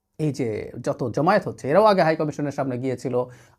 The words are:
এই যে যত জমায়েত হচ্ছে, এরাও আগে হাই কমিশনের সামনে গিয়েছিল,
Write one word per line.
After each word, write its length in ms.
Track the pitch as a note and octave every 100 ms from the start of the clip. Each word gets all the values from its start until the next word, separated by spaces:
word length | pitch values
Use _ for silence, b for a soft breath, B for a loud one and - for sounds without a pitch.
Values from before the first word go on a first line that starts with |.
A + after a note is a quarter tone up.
| _ -
এই 140 | D#3
যে 400 | C#3 A#2+ G#2 - A#2+
যত 260 | C3+ C#3 B2+
জমায়েত 380 | C#3+ E3 G#3 D#3+
হচ্ছে, 200 | C#3+ B2+
এরাও 140 | E3+
আগে 180 | G#3+ F#3+
হাই 140 | D#3+ D#3+
কমিশনের 360 | D3+ D3 C#3+
সামনে 260 | C3+ C3+ B2
গিয়েছিল, 460 | C3 B2+ C3+ B2 B2+ b b